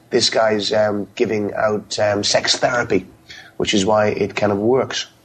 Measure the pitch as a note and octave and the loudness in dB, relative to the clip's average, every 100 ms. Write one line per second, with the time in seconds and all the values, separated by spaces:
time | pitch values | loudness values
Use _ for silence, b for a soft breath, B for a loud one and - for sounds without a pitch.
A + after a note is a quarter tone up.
0 | - B2 - B2+ A2 G#2+ G2+ G#2+ G#2+ G#2 | -2 0 2 2 2 2 0 0 0 0
1 | G2 - A2 G#2+ G2+ - A2 G#2 - - | -4 -2 -2 0 -2 -2 0 -2 -4 -2
2 | G#2+ G2+ G#2 - - - C3 B2 A#2 G2+ | 0 0 0 0 0 0 0 0 0 -2
3 | - - - B B B - G#2 G2 G#2+ | -2 -18 -20 B B B -2 0 2 2
4 | G#2 - G2+ - G2+ G2+ A2 C3 G#2+ - | 2 0 -2 0 0 0 2 2 0 -4
5 | - _ | -10 _